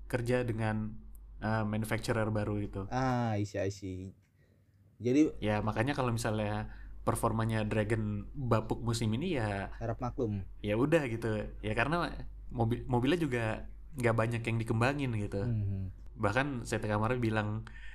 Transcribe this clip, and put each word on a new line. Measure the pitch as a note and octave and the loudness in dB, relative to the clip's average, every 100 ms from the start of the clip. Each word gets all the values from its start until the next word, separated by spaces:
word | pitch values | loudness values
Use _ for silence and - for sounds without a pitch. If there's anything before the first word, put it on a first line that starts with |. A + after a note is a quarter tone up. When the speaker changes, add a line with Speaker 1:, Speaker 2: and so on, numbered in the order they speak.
| - | -4
Speaker 1:
kerja | A#2+ A#2 B2+ | -2 2 2
dengan, | B2 A2 A2 A2 G#2+ A2 - - - - | 2 0 0 0 -2 -6 -12 -16 -16 -4
eh, | G#2 A2 | 0 0
manufacturer | G#2+ G#2+ G#2+ A2+ - A2 G#2+ | 0 0 0 -2 0 0 2
baru | G#2+ G#2 G#2 | 0 0 -2
gitu. | G2+ G2 G2 | -2 -4 -4
Speaker 2:
Ah, | B2+ C3 B2 A#2 G#2 | 0 2 2 2 0
I | G2+ | -2
see, | G2 | -2
I | G2 | -2
see. | G2+ F#2+ F#2 F#2+ - _ _ _ _ _ _ - - | -4 -6 -8 -10 -14 _ _ _ _ _ _ -20 -4
Jadi | G#2+ C#3 D#3 - | 2 6 6 4
Speaker 1:
Ya, | G#2 G#2 | 0 2
makanya | G#2+ G#2+ B2+ | 2 0 0
kalau | C#3+ B2+ | 2 2
misalnya | A2+ A#2 G#2+ G#2 G#2 A2 - - - | 2 0 0 0 -2 -4 -8 -12 -6
performanya | - A2+ A#2 A2 A2+ A2 | -2 2 2 2 2 2
Dragon | G#2+ A2 G#2 A2+ G#2+ G#2 G2+ | 2 2 2 2 0 -2 -6
bapuk | - B2 A2+ - - | -4 0 2 2 -2
musim | A#2 A#2 A2+ | 0 0 2
ini | A2+ F#3 D3 | 0 0 0
ya | G#2+ G2 G2 - | 0 0 -4 -4
Speaker 2:
harap | A2+ A2 | -4 -2
maklum. | B2 - A#2 G2+ F#2+ - | -4 -2 0 -2 -4 -6
Speaker 1:
ya | G#2 A2 | 0 2
udah | C#3+ E3 C3+ | 4 4 2
gitu. | A2+ A#2 G#2+ - - | -2 0 -2 -2 -6
Ya | G#2 | -2
karena | A2 B2+ F3 D3 - - - - | 0 2 2 -2 -4 -8 -10 -8
mobi-, | A#2+ A2+ A#2+ | 0 0 0
mobilnya | - B2 B2+ E3+ | 2 2 4 2
juga | D3+ A#2+ A2 - - - - C#3 | 2 0 0 -2 -6 -12 -12 0
nggak | A#2 | 2
banyak | A2+ A2+ A#2 | 4 2 0
yang | A#2 A2+ | 0 0
dikembangin | A2+ A2+ B2 C#3+ C3 A2 | 0 2 2 2 0 -2
gitu. | G2+ G2 | -2 -2
Speaker 2:
Hmm. | A#2+ A2 G2+ G2 F#2 - - | 0 0 0 -2 -4 -8 -12
Speaker 1:
Bahkan | - G#2 A#2 C#3+ B2+ A2+ | -2 2 2 0 -2 -2
Sette | A2 | -2
Camara | G#2+ G#2 A2 B2+ | 2 2 2 2
bilang, | A2+ A2 G#2 G#2+ - - - | 2 2 0 -2 -6 -10 -10